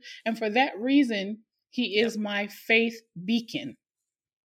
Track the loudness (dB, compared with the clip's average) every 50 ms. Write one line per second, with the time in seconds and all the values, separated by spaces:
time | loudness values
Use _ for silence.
0 | -8 -14 -16 -8 -6 -6 -4 -2 -2 0 2 2 2 2 0 -4 0 4 4 4
1 | 4 4 2 -2 -4 -6 -8 -10 _ _ _ _ _ _ -4 -4 -2 0 2 2
2 | 2 2 0 -4 -6 -4 -4 -4 -4 -6 -8 -8 0 2 4 4 4 2 -2 -6
3 | -14 _ -16 -10 -4 -2 -2 -2 -2 -4 -10 -10 -10 -10 -14 _ _ _ _ _
4 | _ _ _ _ _ _ _ _ _